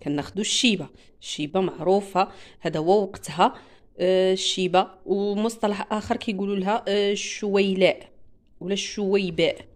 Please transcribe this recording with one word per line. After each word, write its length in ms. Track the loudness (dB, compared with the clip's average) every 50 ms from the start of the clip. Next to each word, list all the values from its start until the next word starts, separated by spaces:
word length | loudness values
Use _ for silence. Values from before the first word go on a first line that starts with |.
| -4
كناخذوا 380 | -4 -4 -4 -4 -6 -6 -6
الشيبه، 460 | -4 -2 -2 2 2 2 2 2 -2 -10 -14 -20 -20 -20 _ _
الشيبه 380 | -14 -12 -8 -6 -6 -4 -2 0
معروفه، 680 | -2 0 -2 -2 0 2 2 2 2 0 0 0 0 0 -2 -18 -20 -20 -20 -8
هذا 180 | -8 -4 -4 -2
هو 220 | 2 4 4 4
وقتها، 520 | 4 0 -6 -12 -14 -12 0 2 2 2 2 -2 -18 -20 -20 -20 _ -20 _ -2
آه، 340 | 2 2 4 4 4 4 2
الشيبه. 540 | 2 0 -2 -2 0 -2 2 4 2 2 2 -4 -18 -6
ومصطلح 840 | -4 -2 -2 0 -2 0 0 -2 -2 -2 -2 -2 -2 0 -2 -4 -4
اخر 260 | -4 -4 -2 -2 -4 -4
كيقولوا 380 | -2 -4 -4 -2 -2 -2 -2
لها، 280 | -2 0 0 0 -2 0 0
آه، 240 | 0 2 2 0
الشويلاء 880 | 0 -2 -4 -8 -8 -6 -4 0 2 2 2 2 2 4 4 4 4 2 -6 -20 -20 -20 -20 -20 -20 -20 _ _ _ -12
ولا 140 | -6 -4 -4
الشويباء 840 | -4 -4 -6 -6 -4 -2 0 2 2 0 0 0 0 0 0 0 -2 -10 -20 -20